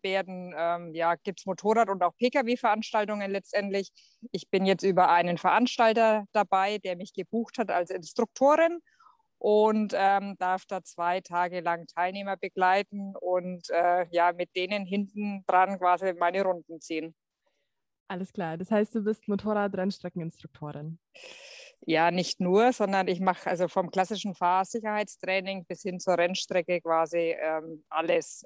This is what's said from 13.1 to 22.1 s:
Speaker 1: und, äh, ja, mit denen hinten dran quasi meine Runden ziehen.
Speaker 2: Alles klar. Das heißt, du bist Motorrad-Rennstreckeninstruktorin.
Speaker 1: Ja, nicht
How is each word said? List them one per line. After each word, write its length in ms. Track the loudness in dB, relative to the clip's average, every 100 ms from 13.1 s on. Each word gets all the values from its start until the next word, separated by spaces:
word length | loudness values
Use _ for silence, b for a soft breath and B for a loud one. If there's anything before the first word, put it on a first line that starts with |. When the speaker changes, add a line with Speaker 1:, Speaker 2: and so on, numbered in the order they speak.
| -8
Speaker 1:
und, 500 | -2 -2 -2 -10 -4
äh, 340 | 0 2 2 0
ja, 220 | 2 2
mit 240 | 0 -6 -4
denen 300 | -4 -4 -4
hinten 580 | -4 -4 -6 -6 -6 0
dran 320 | 4 4 2
quasi 340 | 2 2 0
meine 300 | 0 0 2
Runden 360 | 0 -2 -6 -16
ziehen. 340 | -6 -6 -6 -12 _ _ _ _ _ _ _ _ -12
Speaker 2:
Alles 240 | -10 -8
klar. 260 | -6 -6 -6
Das 140 | -2
heißt, 240 | 0 0 -2
du 60 |
bist 240 | -4 -4 -2
Motorrad-Rennstreckeninstruktorin. 1700 | -4 -2 -2 -2 -2 -4 -4 -8 -8 -8 -10 -20 -14 -12 -10 -10 -12 _ B B B B B B B -2
Speaker 1:
Ja, 240 | 2
nicht 300 | 4